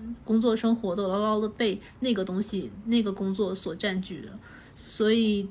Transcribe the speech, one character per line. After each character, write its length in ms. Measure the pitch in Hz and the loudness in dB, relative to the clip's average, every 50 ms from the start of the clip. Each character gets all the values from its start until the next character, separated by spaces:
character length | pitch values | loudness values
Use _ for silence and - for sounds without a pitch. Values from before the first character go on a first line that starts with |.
| 220 226 233 - - | -12 -10 -12 -8 -2
工 160 | - 220 226 | 0 2 4
作 160 | 226 240 220 | 4 4 2
生 180 | 226 - 226 226 | 2 2 2 2
活 220 | 226 220 190 175 | 2 0 -2 -2
都 100 | 202 202 185 | 0 0 0
牢 100 | 190 202 | 0 0
牢 200 | 208 214 214 208 | 0 2 2 0
的 80 | 220 | 0
被 320 | 214 220 - 240 214 185 202 - - - - | -2 -2 0 0 0 0 -2 -6 -14 -10 -4
那 140 | 254 262 233 | -2 0 0
个 100 | 202 190 | 0 0
东 180 | 185 185 190 208 | -2 -2 -2 -2
西、 280 | - 208 190 143 117 - - - | -2 -4 -4 -4 -6 -10 -10 -2
那 160 | 226 233 233 214 | 2 2 2 2
个 100 | 202 196 | 2 0
工 220 | 196 196 190 190 | -2 -2 -2 0
作 200 | 208 208 180 190 | 0 0 0 -2
所 200 | 190 - 240 233 | -4 -6 -8 -6
占 260 | - - 202 185 190 | -4 -2 -2 -2 -2
据 220 | 185 - 180 143 113 | -4 -6 -8 -12 -12
了。 80 | - 95 - - - - - - - - | -12 -14 -16 -18 -18 -20 -20 -20 -20 -20
所 380 | - - - - - 220 214 220 | -18 -16 -12 -2 2 4 4 6
以 300 | 233 226 214 208 202 196 196 | 6 6 4 4 2 0 0